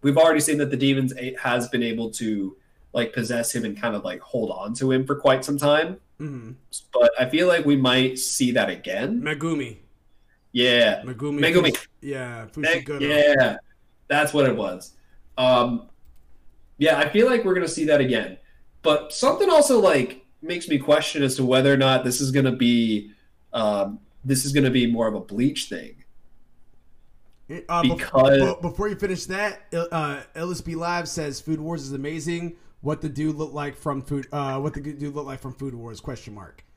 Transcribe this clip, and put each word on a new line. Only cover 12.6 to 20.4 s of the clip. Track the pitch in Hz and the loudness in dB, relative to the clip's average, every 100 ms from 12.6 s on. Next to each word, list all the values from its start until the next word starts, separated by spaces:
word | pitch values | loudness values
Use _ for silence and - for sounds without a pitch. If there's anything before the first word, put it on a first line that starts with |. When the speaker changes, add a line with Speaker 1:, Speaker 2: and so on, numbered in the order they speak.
| 156 170 131 | -2 -2 -4
Speaker 2:
Fushiguro. | 143 143 147 147 143 | -4 0 4 6 6
Speaker 1:
yeah. | 120 - _ _ _ _ _ | 2 0 _ _ _ _ _
That's | 143 147 | 0 2
what | 147 131 | 2 2
it | 107 | 2
was. | 98 92 - - _ - - - | -4 -8 -16 -20 _ -20 -14 0
Um, | 127 127 123 117 - - - - - - - - - - | 4 6 4 -2 -8 -20 -20 -20 -20 -20 -20 -20 -20 0
yeah, | 151 147 | 2 4
I | 147 | 2
feel | 208 247 | 4 4
like | 240 | 4
we're | 190 | 2
gonna | 185 165 | 0 -2
see | - | -2
that | 151 143 | 2 4
again. | 127 113 95 - - - - _ | 4 0 -4 -12 -20 -20 -20 _
But | 160 147 - | 0 0 -2
something | - 262 - 392 | 0 0 2 4
also, | 320 285 247 | 6 6 6
like, | 190 147 123 - _ _ | 6 4 0 -8 _ _